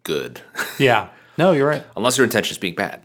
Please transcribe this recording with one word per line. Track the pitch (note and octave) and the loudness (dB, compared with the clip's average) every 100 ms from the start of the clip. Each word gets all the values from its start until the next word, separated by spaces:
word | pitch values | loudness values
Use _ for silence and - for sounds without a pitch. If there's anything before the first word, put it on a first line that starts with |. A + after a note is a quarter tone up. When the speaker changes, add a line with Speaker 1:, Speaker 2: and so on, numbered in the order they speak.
Speaker 1:
good. | - D2+ B1+ C2 - - | -6 -6 -6 -12 -16 -10
<laughs> | - - | -10 0
Speaker 2:
Yeah. | C3+ A2+ F#2+ - _ - | 2 4 0 -12 _ 0
No, | F3+ | 2
you're | D#3 C#3 | 2 2
right. | D3+ - - | -2 -6 -4
Speaker 1:
Unless | A#2 B2+ | -2 2
your | |
intention | A#2+ A2+ - | 2 2 -2
is | - | -6
being | F#2+ | -8
bad. | E2+ F#2 - | -4 -6 -8